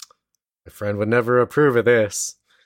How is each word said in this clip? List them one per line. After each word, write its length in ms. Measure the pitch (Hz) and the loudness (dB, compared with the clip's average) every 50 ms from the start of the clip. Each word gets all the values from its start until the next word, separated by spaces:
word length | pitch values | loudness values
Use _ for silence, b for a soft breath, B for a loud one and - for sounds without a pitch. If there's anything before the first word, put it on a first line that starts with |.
| - _ _ _ _ _ _ _ _ _ _ _ _ | -20 _ _ _ _ _ _ _ _ _ _ _ _
my 40 | - | -20
friend 280 | - - 104 104 104 101 | -18 -12 -8 -8 -4 -4
would 100 | 107 107 | -2 0
never 320 | 113 120 117 113 123 123 | 0 0 0 2 2 2
approve 360 | 120 113 - - 151 143 127 | 0 0 0 2 2 2 2
of 80 | 117 110 | 2 2
this." 520 | 117 120 117 110 101 - - - - - _ _ _ _ _ _ | 2 2 2 2 -2 -4 -8 -10 -12 -12 _ _ _ _ _ _